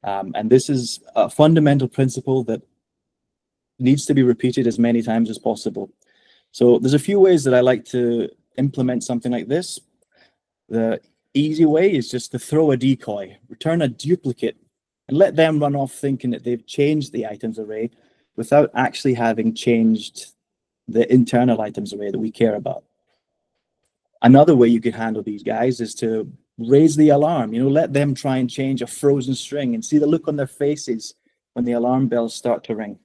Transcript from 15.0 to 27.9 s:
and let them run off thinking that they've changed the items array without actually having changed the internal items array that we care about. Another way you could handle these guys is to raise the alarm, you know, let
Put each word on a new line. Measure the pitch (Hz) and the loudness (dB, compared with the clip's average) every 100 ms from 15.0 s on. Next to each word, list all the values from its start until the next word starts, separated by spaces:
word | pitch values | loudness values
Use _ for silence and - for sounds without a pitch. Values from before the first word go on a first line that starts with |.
| _ | _
and | 135 | 0
let | 190 147 | 0 2
them | 160 151 | 0 2
run | 147 | -2
off | 143 135 | -2 -6
thinking | - 139 131 127 | -6 -6 -4 -4
that | 120 | -6
they've | - 120 _ | -6 -6 _
changed | - 143 156 135 | -2 0 0 -4
the | - 110 | -8 -10
items | 104 113 110 | -8 -10 -10
array | 107 107 117 _ _ _ _ - | -10 -8 -8 _ _ _ _ -12
without | 117 143 147 | 0 2 2
actually | 113 131 - 139 | 0 -4 -2 -4
having | 120 117 110 113 | 0 0 0 -2
changed | 113 - 117 113 110 101 - - _ _ _ _ _ - | -2 0 2 2 0 -4 -18 -20 _ _ _ _ _ -6
the | 113 120 | -2 2
internal | 127 117 123 123 110 | 2 2 0 0 0
items | 110 - 101 | -4 -8 -12
array | 101 104 | -10 -8
that | 104 | -6
we | 110 | -8
care | - 113 104 | -2 0 0
about. | - - _ _ _ _ _ _ _ _ _ _ _ _ _ _ | -6 -12 _ _ _ _ _ _ _ _ _ _ _ _ _ _
Another | 120 135 151 | 6 8 8
way | 135 120 | 6 6
you | 117 | 4
could | 113 | -2
handle | 113 113 110 | -4 -6 -6
these | 104 104 | -8 -8
guys | - 110 127 123 | -6 -2 -2 -2
is | 113 - | -8 -6
to | 113 110 107 - _ - | -4 -4 -6 -14 _ -14
raise | 117 135 156 147 | 2 4 4 4
the | 151 | 4
alarm, | 143 151 165 113 | 6 2 0 -2
you | 113 | -2
know, | 135 | 2
let | 143 165 | 2 0